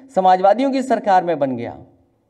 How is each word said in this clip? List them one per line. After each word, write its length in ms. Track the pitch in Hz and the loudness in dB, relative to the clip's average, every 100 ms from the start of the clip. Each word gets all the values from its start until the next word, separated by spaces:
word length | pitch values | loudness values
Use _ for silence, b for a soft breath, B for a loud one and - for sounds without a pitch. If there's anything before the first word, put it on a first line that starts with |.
| - | -8
समाजवादियों 600 | 185 185 185 196 220 269 | 0 2 4 2 2 0
की 100 | 262 | -2
सरकार 400 | 262 220 214 185 | -2 -2 0 0
में 140 | 170 156 | 0 -2
बन 160 | 139 120 | -4 -6
गया, 200 | 113 69 - _ _ _ | -10 -14 -20 _ _ _